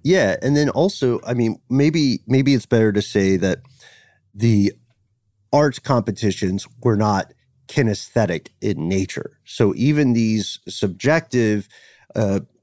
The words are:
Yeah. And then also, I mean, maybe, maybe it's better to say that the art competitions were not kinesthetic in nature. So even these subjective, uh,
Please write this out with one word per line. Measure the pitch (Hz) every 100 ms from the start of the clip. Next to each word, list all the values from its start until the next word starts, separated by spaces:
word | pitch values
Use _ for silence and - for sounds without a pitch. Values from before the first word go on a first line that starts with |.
Yeah. | 143 185 110 87
And | 123 147
then | 147
also, | - 180 - 131 117 -
I |
mean, | 120 113 - _
maybe, | 131 143 160 143 113 -
maybe | 131 135
it's | 135 -
better | 117 110
to | 101
say | - 104 95 95
that | 92 90 - _ - - _ _ _
the | 101 117 104 101 - _ _ _ _ _ _ _
art | 143 147 -
competitions | - 127 101 98 107 92 95 98 - -
were | 127 107
not | 107 98 - _ _ _ -
kinesthetic | - 117 101 - - 104 85 - _
in | 107 78 80
nature. | 95 95 - - -
So | - - 107 -
even | 131 151 139
these | 117 113 110 98 - -
subjective, | - 101 87 127 160 160 127 110 104 98 - - _ _ -
uh, | 107 98 - _